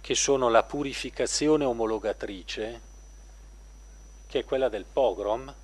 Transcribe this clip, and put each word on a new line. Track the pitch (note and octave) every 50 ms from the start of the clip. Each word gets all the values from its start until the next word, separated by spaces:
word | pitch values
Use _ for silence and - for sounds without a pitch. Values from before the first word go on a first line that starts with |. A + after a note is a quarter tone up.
che | - - C3
sono | A2+ - - C#3 C3+ B2+ A#2+
la | A2+ A2+ G#2
purificazione | - - C#3+ C#3+ C#3 B2+ - - B2+ - - C3 A2+ - - C#3+ D3+ D#3 D#3 D3
omologatrice, | C3 A#2+ A#2 A#2 A2 A2 A2 G#2+ A2 G2 - - A2+ G#2 F#2+ F2+ - - - A2 A2 A#2 A#2 - - - - - - - - - - - - - - - - - - - - - - - - - - - - -
che | - - C#3
è | A#2
quella | - - C3 C3 B2
del | G#2+ G#2 F#2
pogrom | - - - C3+ A#2 F#2+ F2+ G2+ G2+ G#2+ A#2+ C3+ C3+ C#3+ -